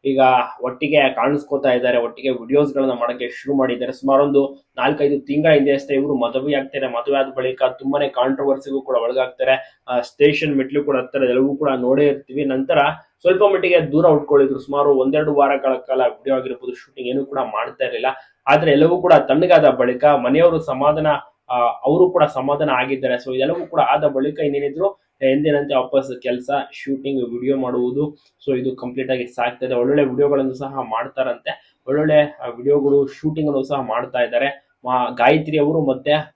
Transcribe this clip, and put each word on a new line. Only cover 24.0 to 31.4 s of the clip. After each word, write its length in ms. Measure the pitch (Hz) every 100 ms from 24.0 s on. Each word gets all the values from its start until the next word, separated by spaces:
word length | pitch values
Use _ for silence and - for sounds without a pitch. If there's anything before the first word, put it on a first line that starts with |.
ಬಳಿಕ 360 | 151 135 143 151
ಇನ್ನೇನಿದ್ರು 720 | 147 143 143 147 196 - _ _
ಎಂದಿನಂತೆ 540 | 135 139 151 143 143
ವಾಪಸ್ 460 | 135 127 139 131 123
ಕೆಲ್ಸ, 260 | 127 123 - 139 -
ಶೂಟಿಂಗ್, 500 | - 139 135 139 135
ವಿಡಿಯೋ 340 | 117 120 127 135
ಮಾಡುವುದು. 600 | 127 123 123 139 151 - _ _ -
So 120 | 127
ಇದು 160 | 131
ಕಂಪ್ಲೀಟ್ 360 | 127 123 123 131
ಆಗಿ 160 | 131 120
ಸಾಗ್ತಾ 380 | - 120 120
ಇದೆ. 80 | 127
ಒಳ್ಳೊಳ್ಳೆ 300 | 123 127 147
ವಿಡಿಯೋಗಳನ್ನು 500 | 139 123 143 139 135
ಸಹ 260 | 127 135 135 113
ಮಾಡ್ತಾರಂತೆ, 880 | 113 123 131 127 120